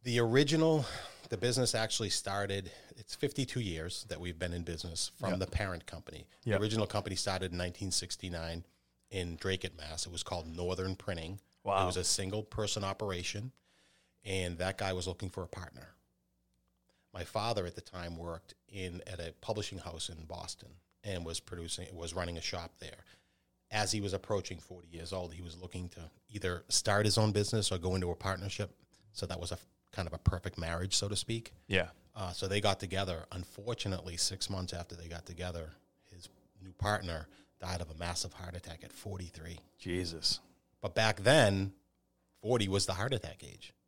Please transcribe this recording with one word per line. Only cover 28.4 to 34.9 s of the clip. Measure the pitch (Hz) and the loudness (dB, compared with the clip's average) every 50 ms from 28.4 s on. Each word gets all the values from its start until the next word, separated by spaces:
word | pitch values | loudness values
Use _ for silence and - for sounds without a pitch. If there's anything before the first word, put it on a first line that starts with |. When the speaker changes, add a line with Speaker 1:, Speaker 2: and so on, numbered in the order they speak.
| 98 98 - - 104 95 - _ - _ _ - _ - - | -2 -4 -2 -2 -4 -4 -4 _ -20 _ _ -20 _ -14 -6
Speaker 1:
So | - - | -6 -4
that | 82 87 87 | -4 -4 -4
was | 85 85 | -4 -4
a | - | -6
f-, | - - _ _ _ _ _ - | -6 -10 _ _ _ _ _ -6
kind | - 92 82 | -4 -4 -4
of | - | -4
a | - | 4
perfect | - - - 90 - 92 - - | 4 4 4 4 -4 -6 -4 -4
marriage, | 85 82 85 85 90 95 - | -2 -2 0 0 0 2 2
so | - - 101 | 2 2 2
to | 104 | -2
speak. | 98 - - 113 117 113 - - - - | -2 -2 -2 -2 -4 -4 -8 -16 -20 -6
Speaker 2:
Yeah. | - 98 92 90 90 - - - - _ | 2 2 2 2 2 -4 -18 -20 -20 _
Speaker 1:
Uh, | 110 98 90 85 | -8 -6 -6 -4
so | - - 92 | -4 -2 2
they | 98 104 104 | 2 4 6
got | 107 98 - | 4 4 4
together. | - 92 90 95 98 92 87 80 - - - | 0 -2 0 0 0 0 -2 -6 -6 -8 -8
Unfortunately, | 92 87 - - - 101 117 117 - - 101 95 92 85 92 87 | -8 -8 -8 -10 -10 -6 -6 -4 -2 -2 -2 -2 -2 -4 -6 -2
six | 90 - - 101 95 - - | 0 0 0 0 -2 -4 -4
months | 98 92 92 87 - | -2 -4 -4 -4 -4
after | 82 85 - | -8 -8 -8